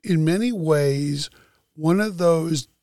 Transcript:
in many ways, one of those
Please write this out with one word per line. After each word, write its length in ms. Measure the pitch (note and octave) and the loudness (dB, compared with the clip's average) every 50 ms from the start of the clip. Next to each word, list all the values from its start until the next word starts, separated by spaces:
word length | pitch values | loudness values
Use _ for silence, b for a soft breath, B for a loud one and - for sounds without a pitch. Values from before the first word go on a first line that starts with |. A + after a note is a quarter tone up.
in 220 | _ G3 F3+ D#3+ D#3 | _ 0 0 2 2
many 260 | D#3+ E3+ G3 A3+ B3 | 2 2 0 0 -2
ways, 800 | A#3+ G3 D#3+ D#3 D#3 D3 C#3+ C#3+ C#3 C#3 C#3+ D3 C#3+ C#3+ - - b b b b b b b b _ | -2 -2 0 0 2 2 2 2 0 0 -2 -4 -4 -6 -8 -10 b b b b b b b b _
one 260 | D#3 D3+ D#3+ F3 G3 | -4 0 2 2 2
of 180 | G#3+ A3 F#3+ E3+ | 0 -2 -4 0
those 480 | F3 E3+ E3+ E3 D#3+ E3+ D#3+ C#3+ B2+ _ _ _ | 2 2 2 2 0 -2 -4 -4 -6 _ _ _